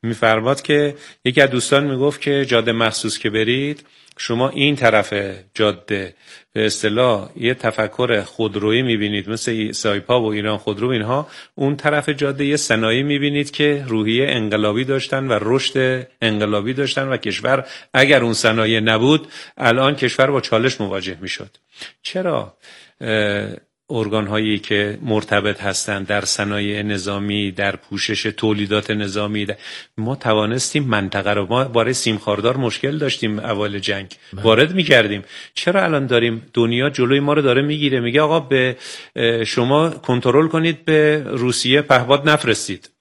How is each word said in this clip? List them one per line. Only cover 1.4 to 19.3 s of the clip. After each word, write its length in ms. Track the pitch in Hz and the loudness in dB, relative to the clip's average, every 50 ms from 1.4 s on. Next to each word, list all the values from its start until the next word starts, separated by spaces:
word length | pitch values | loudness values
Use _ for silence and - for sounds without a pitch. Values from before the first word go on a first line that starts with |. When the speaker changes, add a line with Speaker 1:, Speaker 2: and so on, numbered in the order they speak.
Speaker 1:
از 100 | 139 139 | 4 4
دوستان 340 | 127 123 117 - - 139 143 | 4 0 0 2 2 2 2
میگفت 360 | 147 135 127 131 147 143 - | 2 -2 0 0 0 -2 -2
که 260 | - 147 143 139 139 | -4 -2 0 0 0
جاده 260 | 123 123 117 110 120 113 | 2 2 2 2 2 0
مخصوص 460 | 113 113 110 107 - - 113 101 - | 2 0 0 0 -2 -4 -4 -6 -2
که 120 | - 113 | -4 -2
برید، 560 | 104 110 110 110 120 131 139 143 147 147 - _ _ _ _ _ _ _ | 0 0 0 0 0 -2 -2 -4 -6 -8 -12 _ _ _ _ _ _ _
شما 300 | - - 120 117 127 135 | -6 -4 -2 0 0 0
این 280 | 131 139 139 143 147 | 0 2 2 2 2
طرف 360 | 135 127 117 107 107 98 - - 101 101 98 92 92 95 _ _ | 4 4 4 4 4 2 2 -2 -4 -4 -4 -8 -12 -18 _ _
جاده 600 | - 110 107 98 87 - - 107 98 95 92 90 _ _ - - - _ _ _ | 0 0 0 0 -2 -6 -6 -6 -6 -6 -8 -12 _ _ -20 -20 -20 _ _ _
به 140 | 113 110 | 0 0
اصطلاح 640 | 107 - - - 107 104 113 127 127 117 101 95 - - | 0 0 0 -2 -2 0 2 2 2 2 0 -2 -8 -12
یه 180 | - 120 117 127 | -4 -2 -2 -2
تفکر 680 | - - 113 107 - 113 101 - - 127 120 120 104 98 | 0 -2 -4 -2 0 -4 -4 -2 -2 0 0 0 0 -2
خودرویی 600 | - - - 113 107 98 104 101 107 110 120 131 | -4 -4 -2 -2 -2 -2 0 0 2 2 2 2
می‌بینید 480 | 127 117 107 104 104 104 104 95 95 | 0 0 0 0 -2 -2 -4 -4 -4
مثل 200 | 110 113 - - | -6 -6 -4 -4
ای-، 220 | 117 110 107 107 - | -2 -2 -4 -4 -6
سایپا 500 | - - 113 101 101 95 - 123 123 117 | -4 -2 -2 -2 -2 -2 0 0 2 2
و 100 | 110 107 | 0 -2
ایران 260 | 107 104 107 107 101 | -2 -2 -2 -4 -4
خودرو 300 | - - 107 98 110 123 | -4 -4 -4 -2 -2 -2
اینها، 400 | 131 117 104 110 123 139 156 - - - - - _ | -2 -2 -2 -2 -2 -4 -4 -6 -14 -20 -20 -20 _
اون 220 | - 143 139 147 | -2 -2 -2 -2
طرف 320 | 143 - 151 147 147 143 - | 0 -2 0 0 0 0 -2
جاده 360 | 151 135 147 139 135 135 143 | -4 -2 -2 -4 -2 -2 -2
یه 120 | 139 147 | 0 0
صنایعی 460 | 147 - - 113 113 113 110 113 127 139 | -2 0 0 0 2 2 2 2 2 0
می‌بینید 480 | 147 143 143 139 143 143 147 143 143 | 0 0 0 0 0 0 -2 -4 -4
که 340 | - - 147 147 147 143 139 127 | -2 0 2 2 2 0 -2 -2
روحیهٔ 380 | 113 110 107 107 113 120 131 143 | -2 0 0 2 2 2 2 2
انقلابی 560 | 143 123 110 107 101 107 107 107 104 113 131 | 0 0 0 0 0 0 0 0 0 0 0
داشتن 440 | 131 135 135 127 - - 135 135 135 | 0 -2 -2 -2 -2 -4 -4 -2 0
و 100 | 120 104 | 0 0
رشد 680 | 104 107 123 135 131 - - 135 131 127 127 127 123 - _ _ - | 2 2 0 2 0 0 0 0 0 0 0 -2 -6 -12 _ _ -2
انقلابی 520 | 113 107 104 104 104 104 104 101 117 131 | -2 0 0 0 0 0 -2 -2 -2 -4
داشتن 340 | 127 139 131 - - 135 135 | -4 -4 -2 -2 -4 -2 -2
و 80 | 131 | -4
کشور 480 | 117 - 107 95 90 101 120 131 135 131 - - - - _ _ | -4 -4 -4 -6 -2 0 0 0 0 -2 -6 -14 -20 -20 _ _
اگر 280 | 131 135 139 147 131 120 | 2 4 6 6 4 4
اون 80 | 117 113 | 2 0
صنایع 480 | - - 117 110 113 113 110 110 113 | 2 2 2 2 4 2 2 2 2
نبود 460 | 107 113 110 110 113 135 151 151 156 - | 2 2 2 4 4 4 4 2 2 -4